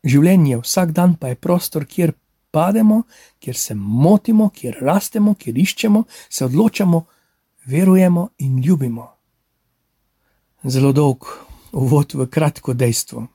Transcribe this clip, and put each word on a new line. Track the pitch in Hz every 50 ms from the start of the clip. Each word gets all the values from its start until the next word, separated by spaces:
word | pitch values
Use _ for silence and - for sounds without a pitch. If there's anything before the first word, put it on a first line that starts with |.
| -
Življenje, | 143 127 143 151 175 190 185 156 139 123 117
vsak | 120 - - 190 185 165
dan | 156 175 175 180 170
pa | - - 127
je | 127
prostor, | _ - 170 175 180 - - - 160 139
kjer | _ - - 175 160 - _ _ _ _ _ _ _
pademo, | - 156 165 185 202 226 220 214 214 226 233 _ _ _ - _ _ _
kjer | - 131 120
se | - - - 113
motimo, | 104 98 101 107 123 143 170 214 202 _ - 226 214 214 196
kjer | _ - - 123 - -
rastemo, | 254 139 170 202 - - - 226 208 208 208
kjer | - - - 117 127
iščemo, | 180 - - - - 220 208 214 226 _ - - - _
se | - - 135
odločamo, | 127 127 160 226 220 - - 202 180 170 165 165 _ _ _ _ _ _ _ _ _ _ _ _
verujemo | 127 131 160 190 190 185 190 185 180 175 170 180 214 _ _
in | 143 131 131 131
ljubimo. | 127 156 185 147 131 123 117 117 110 - _ _ _ _ _ _ _ _ _ _ _ _ _ _ _ _ _ _ _ _ _ _ _ _ _ _ _ _ _ _ -
Zelo | 135 127 131 135 139
dolg | 131 143 151 139 127 - - - - - - _ - _ _ _
uvod | - 160 131 127 156 143 147 - -
v | 139 127
kratko | 123 - 156 156 156 - - _ - 123
dejstvo | 120 127 120 113 - - - - 120 113 -